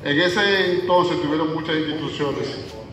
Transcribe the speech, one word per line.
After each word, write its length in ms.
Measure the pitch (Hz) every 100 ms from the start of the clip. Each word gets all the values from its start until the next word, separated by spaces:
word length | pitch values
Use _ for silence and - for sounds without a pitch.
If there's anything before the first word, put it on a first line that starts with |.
En 160 | 147 143
ese 540 | 180 185 202 196 180
entonces 480 | 180 180 180 175 165
tuvieron 320 | 147 156 156
muchas 220 | 156 156 156
instituciones. 880 | 151 151 143 - 143 - - - - - -